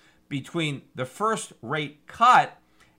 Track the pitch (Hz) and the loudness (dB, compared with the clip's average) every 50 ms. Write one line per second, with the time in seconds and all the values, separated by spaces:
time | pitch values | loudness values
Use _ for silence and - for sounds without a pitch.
0 | _ _ _ _ _ - 143 135 123 - - 170 160 151 139 - - _ - - | _ _ _ _ _ -8 -8 -8 -8 -6 -6 -4 -4 -4 -4 -8 -12 _ -10 -10
1 | 127 127 - - 208 220 220 - - - - _ - 110 147 151 143 139 - _ | -10 -8 -6 -4 -2 -2 -2 -4 -6 -12 -18 _ -10 -6 -6 -6 -6 -6 -10 _
2 | _ - - - 233 247 240 175 143 - - _ _ _ _ _ - _ _ | _ -16 -4 2 4 6 6 6 6 4 -4 _ _ _ _ _ -20 _ _